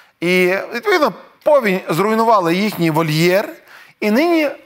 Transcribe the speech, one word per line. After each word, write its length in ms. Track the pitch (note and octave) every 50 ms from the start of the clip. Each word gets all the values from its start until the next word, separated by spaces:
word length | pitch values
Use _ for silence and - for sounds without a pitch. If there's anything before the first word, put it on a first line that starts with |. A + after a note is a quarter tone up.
| - _ _ _
І, 360 | E3 F3 F3+ F#3 F3+ F3+ F#3 G3 - - -
відповідно, 400 | A#3+ - G#4 G4 F4+ D4 A#3+ F3 - - - _ _ -
повінь 360 | D4+ D4+ C#4 A#3+ G#3 F#3 F#3 - -
зруйнувала 640 | F3 D3+ F#3+ G#3+ A3 A3 A3+ A3+ A3+ G#3 F3+ E3
їхній 400 | E3+ F#3 G#3 G#3+ D3 - E3+ E3
вольєр, 580 | D#3 D#3 E3 D#3 D3+ D#3 E3 F3 F3+ G3 A3+ D#4+ - - - - - - - - _ _
і 120 | A3+ G#3
нині 380 | G#3 A#3+ D#4 F4 E4+ D#4+ D4+ C#4 - - -